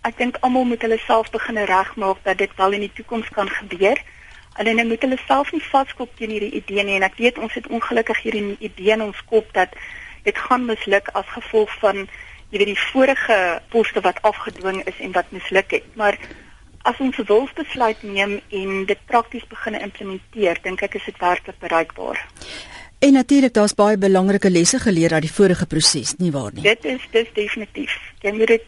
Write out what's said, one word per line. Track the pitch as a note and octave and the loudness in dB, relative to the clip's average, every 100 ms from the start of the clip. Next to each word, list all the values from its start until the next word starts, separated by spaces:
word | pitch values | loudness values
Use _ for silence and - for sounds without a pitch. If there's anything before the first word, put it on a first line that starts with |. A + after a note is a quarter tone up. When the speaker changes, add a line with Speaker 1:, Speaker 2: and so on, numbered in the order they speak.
Speaker 1:
Ek | A#3+ A#3 | -6 -2
dink | B3 - | -4 0
almal | B3+ B3+ | 0 2
moet | B3 A#3 | 2 0
hulle | A3+ A3+ | 0 -2
self | - A3+ A3 | 2 0 2
begin | A3+ - A3 | -6 -4 -4
regmaak | G3+ F#3+ F#3+ - F#3+ F#3+ | 2 2 0 -2 -2 -2
dat | - F#3 | -2 -2
dit | G3 - | -2 2
wel | F#3+ | 0
in | G3+ | 2
die | G3+ | -6
toekoms | - A3 A#3 A3 | -10 -8 -6 -6
kan | - F#3+ | -4 -4
gebeur. | - G3+ F3 F#3+ C4+ - - - - - | -4 -8 0 2 2 -4 -20 -20 -20 -20
Alleen | - G#3+ A3+ A#3 | -4 0 0 0
moet | A3+ | 0
hulle | C4+ B3+ - | 0 -2 0
self | C4 C#4+ | 0 2
nie | D#4+ | -4
vaskop | - C4+ C4+ - B3 - | 0 0 0 -6 -10 -8
teen | A3 | -6
hierdie | G#3+ G3+ | -4 -4
idee | - - G3 | -6 -4 -2
nie. | G3+ G3 | 0 0
En | |
ek | F#3+ - | 0 2
weet | A#3 A#3+ | 0 0
ons | A3 | -8
het | - A3+ | -8 -6
ongelukkig | A#3 - A#3 A3+ A3 | -4 0 0 0 -2
hierdie | A3+ A3 G3+ G3+ | -2 -4 -4 -6
idee | G#3+ - F#3+ | -10 -2 2
in | A3 | 2
ons | G#3+ F#3+ - | 0 -8 0
kop | A3+ G#3+ | 0 2
dat | - F#3 - - - - - - | 0 0 -2 -18 -16 -18 -6 -4
dit | - - | -4 0
gaan | B3 B3 | 0 2
misluk | G#3+ - G3 G3+ G3+ | -4 2 0 0 -6
as | G3 - | -6 -10
gevolg | - A3 G#3+ - | 0 2 2 2
van, | G#3 G3 G3 - - - - | 0 0 -6 -14 -20 -20 -8
jy | G#3 | 0
weet, | G3+ | 0
die | G3 - | 0 -2
vorige | C4 C4 C4+ - G#3+ F3+ E3 - | 4 4 4 2 2 2 -2 -2
poste | A#3 A3 A3 | 0 2 2
wat | F#3 F3+ G#3+ | 0 2 0
afgedwing | G3+ - F#3+ F#3+ F#3+ - | 0 -10 -6 -6 -4 -8
is | - | -10
en | F#3+ F#3 | -4 -4
wat | F3 F#3+ | -4 -8
misluk | - F#3+ G3 - | -2 -2 0 -4
het. | - - | -6 -2
Maar | G#3 G3+ - - - - - - - | 0 0 -8 -18 -20 -20 -20 -4 -2
as | A#3+ | 0
ons | C4 - | -2 -2
'n | G#3 | 2
wilsbesluit | G#3 C4+ - D4+ C4 A#3 A3 | 2 2 -8 -10 0 0 0
neem | G#3+ G3 G3+ G3+ - | -6 -4 -2 -4 -6
en | G3+ F#3+ F#3+ F#3+ | -8 -4 -4 -2
dit | G3 - | -4 0
prakties | A#3+ A#3 A#3 - | 0 0 -10 -14
begin | A3+ - G#3 | -10 -8 -8
implementeer, | G#3 - G3+ F#3+ - A#3 G3 E3+ | -10 -10 -10 -10 -12 -2 0 0
dink | F#3+ F#3 | -6 -6
ek | G3+ G3+ | -6 -6
is | - | -12
dit | G3 | -4
werklik | F3 F3+ - - | -2 -2 -4 -14
bereikbaar. | E3+ E3 D#3+ - - - - - - - - - - - | -2 -2 -2 -6 -8 -8 -10 -18 -16 -16 -16 -20 -20 2
Speaker 2:
En | C#4+ | 6
natuurlik, | C4+ B3 C#4+ C4 | 6 6 4 4
daar's | A3+ G#3 - | 4 2 4
baie | G#3 G#3+ | 4 4
belangrike | G3 F#3+ F#3 G3 G3 | 4 4 4 4 4
lesse | F3 E3+ C4 | 4 4 2
geleer | - F3 E3 | 2 4 4
uit | D#3+ | 2
die | D#3 | -2
vorige | - G3 F3 E3+ | 4 4 4 0
proses, | D3+ D#3+ D3+ A2 - | 2 2 0 -4 -2
nie | F3+ | -2
waar | C#3+ G#2+ | -2 -6
nie? | C#3 | -2
Speaker 1:
Dit | G3 A#3 D4 | 0 0 -2
is, | B3+ - | -6 0
dis | A3+ A3+ | 0 0
definitief. | - G#3 - G#3+ - - - - - | -2 -4 -4 -8 -8 -8 -8 -10 -6
Jy | G3+ | -4
moet | G#3+ A3 | 0 4
dit, | A3+ | 2